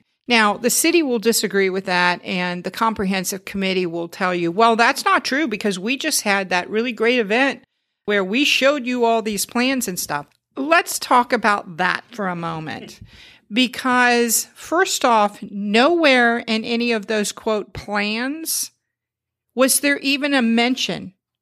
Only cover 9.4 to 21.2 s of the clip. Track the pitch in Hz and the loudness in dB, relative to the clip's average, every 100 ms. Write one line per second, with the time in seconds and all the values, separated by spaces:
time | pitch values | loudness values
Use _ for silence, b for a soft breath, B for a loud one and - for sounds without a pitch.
9.4 | - 233 254 262 202 180 - 147 - _ | -4 -2 0 -2 -4 -6 -6 -6 -8 _
10.4 | _ - 277 330 392 - - 254 240 240 | _ -6 2 2 0 -4 2 2 2 0
11.4 | 214 202 - 165 180 - - - 185 175 | 0 -2 -4 -4 -2 -2 -6 -8 -6 -6
12.4 | 165 160 156 - - - - B B B | -6 -8 -8 -12 -14 -20 -20 B B B
13.4 | B 214 247 - 262 247 247 240 233 214 | B 0 0 0 0 2 4 4 2 0
14.4 | - - - 330 370 - 262 220 202 - | -4 -12 -2 0 2 2 2 4 2 -2
15.4 | 202 202 208 220 285 349 302 254 233 233 | -12 -8 0 4 4 4 4 4 4 0
16.4 | 233 220 220 233 240 220 196 214 196 - | -2 -4 -2 -2 0 -2 -2 -2 -2 -4
17.4 | 226 214 - - - 202 208 220 262 311 | -2 -2 -4 -12 -6 -4 -2 -4 -4 -6
18.4 | 320 - - _ _ _ _ _ _ _ | -6 -6 -6 _ _ _ _ _ _ _
19.4 | _ 233 262 - 285 285 277 277 285 277 | _ 2 2 2 0 0 -2 -2 0 2
20.4 | 226 226 240 254 - 165 190 - | 2 2 2 0 -4 -6 -10 -18